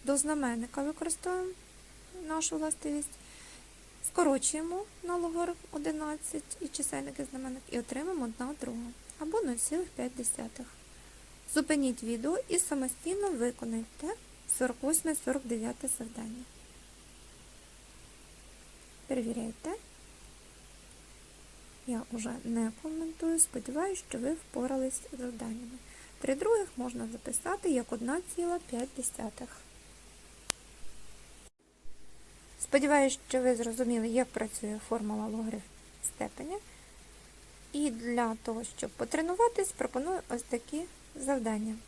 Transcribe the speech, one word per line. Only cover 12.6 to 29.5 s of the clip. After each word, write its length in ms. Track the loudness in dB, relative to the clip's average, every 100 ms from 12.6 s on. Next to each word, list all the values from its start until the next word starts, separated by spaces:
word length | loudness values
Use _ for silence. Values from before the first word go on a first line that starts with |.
| 6 6 2 0 0 2 2
виконайте 840 | 4 2 0 -2 -2 -4 -6 -4 -4 -8 -14 0 4
сорок 180 | 4 4
восьме, 340 | 6 6 6 2
сорок 180 | 4 0
дев'яте 440 | 0 0 0 -2 -2 -2
завдання. 460 | -2 -8 -8 -8 -12 -16 -18 -18 -18 -18 -18 -18 -18 -18 -18 -18 -18 -18 -18 -16 -16 -18 -18 -18 -18 -18 -18 -18 -18 -18 -2
Перевіряйте. 680 | 0 2 0 -4 -4 -6 -6 -8 -18 -18 -18 -18 -18 -18 -18 -18 -18 -18 -18 -18 -18 -18 -18 -18 -18 -18 -10 -4
Я 160 | -4 -2
вже 220 | -4 -4 -4
не 280 | 0 2 2 0
коментую, 580 | -4 -2 -2 0 2 6
сподіваюсь, 640 | 6 4 -2 0 2 0 -4
що 100 | 0
ви 140 | 0
впорались 680 | 0 -2 -2 2 2 2 0 -4
з 60 | -6
завданнями. 600 | -6 -4 -4 -4 -8 -12 -14 -16 -16 -2
Три 100 | 2
других 340 | 4 6 6 6 0
можна 320 | -2 -2 -4
записати 580 | -4 -2 0 2 2 4
як 220 | 4 4
одна 280 | -2 0 0 0
ціла 240 | 0 2 2 0
п'ять 180 | -2 -2 0
десятих. 520 | -2 -2 -6 -4 -10